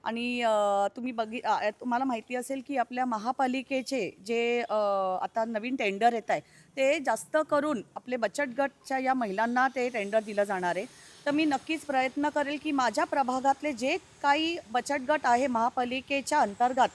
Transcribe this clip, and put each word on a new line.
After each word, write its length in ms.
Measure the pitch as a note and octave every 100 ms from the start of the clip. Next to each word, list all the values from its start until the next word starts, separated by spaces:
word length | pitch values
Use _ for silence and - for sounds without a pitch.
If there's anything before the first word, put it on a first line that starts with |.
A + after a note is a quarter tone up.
आणि, 380 | - A#3 A#3+ A#3+
अ, 460 | A#3 G#3+ G3+ G3+ G3+ -
तुम्ही 160 | B3
बघी-, 360 | A#3 A3 A#3 G#3+
अ, 220 | F#3+ G#3
तुम्हाला 360 | G#3+ B3 A#3+ C4+
माहिती 300 | A#3 - B3
असेल 260 | B3 C4+ B3
की 100 | C4+
आपल्या 280 | A3+ B3 B3+
महापालिकेचे 1040 | A3 A3+ C4 C4 C4 B3 C4 A#3+ C4 F3+ - F#3+
जे, 380 | A#3 A#3 A#3+ A#3
अ, 60 | G#3+ G#3 G3 F#3+ F#3
आता 240 | F#3+ A3+ A3+
नवीन 300 | A3+ A#3+ C4
टेंडर 380 | G#3+ G3 A#3
येत 180 | A#3 G#3
आहे, 80 | E3 - - - -
ते 220 | C4+ D#4+
जास्त 380 | C4 A3+ - D#4 D4+
करून 320 | D4 D4+ B3+ - -
आपले 200 | - B3
बचत 280 | A3 - C#4+ A#3
गटच्या 420 | C4+ _ - C4
या 140 | C4
महिलांना 540 | C4 A3+ F#3+ A#3 B3 C4
ते 220 | C4 B3
टेंडर 300 | A#3 G3+ A3 G#3+
दिलं 180 | G#3
जाणार 320 | G3+ F#3+ F3+ F3
आहे. 100 | B3 - - - C#4+
तर 60 |
मी 140 | C#4+ D#4+
नक्कीच 360 | C4 - D#4+
प्रयत्न 480 | - C4 C4 C#4+ D4
करेल 280 | D4 C#4 D4
की 80 | D#4
माझ्या 320 | C#4 B3 G#3+
प्रभागातले 680 | E4+ D4 B3+ C4 C4 C#4 D4
जे 240 | A#3 C4 F4 - -
काही 360 | C#4+ D4 D#4+ E4+ -
बचत 380 | B3 - C#4+ B3+
गट 120 | D4+
आहे 240 | C4 A#3+ C4+
महापालिकेच्या 920 | A#3 A#3 C4 B3 C4 - C#4 - D4
अंतर्गत 500 | A3 G3 B3 C4 A3